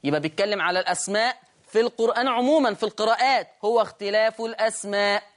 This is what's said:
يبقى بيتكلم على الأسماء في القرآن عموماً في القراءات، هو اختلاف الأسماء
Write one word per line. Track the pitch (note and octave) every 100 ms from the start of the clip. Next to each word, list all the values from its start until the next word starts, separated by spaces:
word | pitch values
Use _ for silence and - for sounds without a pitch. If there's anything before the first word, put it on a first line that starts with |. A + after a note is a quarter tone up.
يبقى | C#3 D3
بيتكلم | D#3 D#3 G3+ G3+
على | E3+ F3+
الأسماء | F3+ F3+ - G#3 A#3 A#3+ _ _ _
في | G#3+
القرآن | A#3 - A3+ A3+ C4
عموماً | A#3 B3 D#4 B3+
في | G3+
القراءات، | G#3+ - A3 A3+ B3+ B3+ F3+ _
هو | G#3 A#3
اختلاف | G#3 - G3+ G#3 A3 A3
الأسماء | A3+ A3+ A3 G#3+ G3+ G3+ G3+ G3+ -